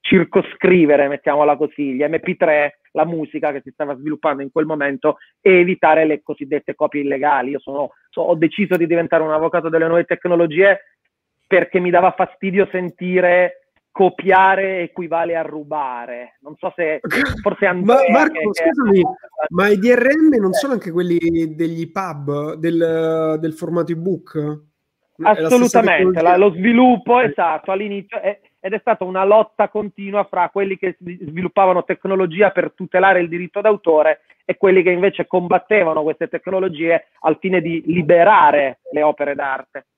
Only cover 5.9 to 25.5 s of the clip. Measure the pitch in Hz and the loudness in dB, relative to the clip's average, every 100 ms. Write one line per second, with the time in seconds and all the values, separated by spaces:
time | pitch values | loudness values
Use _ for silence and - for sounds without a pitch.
5.9 | 156 160 147 - 147 139 147 - 131 151 | 4 2 -2 -6 -12 -6 -8 -8 -6 -4
6.9 | 147 143 139 147 139 127 139 - 139 135 | -4 -4 -2 0 0 -2 -8 -8 -8 -8
7.9 | _ _ - - 170 160 - 202 180 165 | _ _ -6 -2 0 0 -2 -2 0 0
8.9 | 170 165 165 156 156 160 170 160 165 160 | 0 0 0 0 -2 0 -2 -2 -2 2
9.9 | 170 170 175 175 170 170 151 196 190 _ | 0 0 -4 -2 0 0 4 2 2 _
10.9 | _ _ _ _ _ _ 185 - 190 180 | _ _ _ _ _ _ 0 2 -2 2
11.9 | 175 180 - 185 _ 190 185 190 185 180 | 2 2 0 -6 _ -4 -2 -2 -2 -8
12.9 | - 180 180 180 180 175 - _ _ _ | -8 -4 0 2 2 0 -4 _ _ _
13.9 | - 185 - 185 185 190 190 196 190 170 | 0 0 0 2 4 4 2 -2 -4 -8
14.9 | - 170 165 170 165 160 151 147 151 139 | -10 -6 -4 -2 -4 -6 -10 -10 -8 -6
15.9 | 123 120 120 120 _ 139 151 180 - 165 | -8 -12 -14 -16 _ -20 -12 -12 -4 -4
16.9 | 151 - - 277 - 208 185 196 180 196 | -4 -4 -4 -4 -4 -4 0 -2 0 2
17.9 | 262 269 226 302 302 208 202 320 285 233 | 4 4 4 2 0 -4 0 0 0 2
18.9 | 196 175 - - - 151 175 202 208 220 | 4 2 -2 -16 -8 -6 0 2 2 4
19.9 | 240 247 302 311 254 190 190 277 240 185 | 4 4 4 4 4 2 0 -2 -4 -4
20.9 | 165 180 170 165 165 165 156 165 165 165 | -4 -2 0 0 -2 -4 -4 -6 -4 -8
21.9 | 196 190 147 143 143 151 160 165 165 165 | -8 -8 -8 -6 -6 -6 -6 -2 0 0
22.9 | 165 160 160 160 156 160 156 170 170 165 | 0 -2 -2 -2 -2 -6 -8 -6 -4 -4
23.9 | 165 175 175 - 156 147 151 _ _ _ | -4 -4 -6 -8 -8 -8 -10 _ _ _
24.9 | _ _ _ 170 202 160 | _ _ _ 0 0 2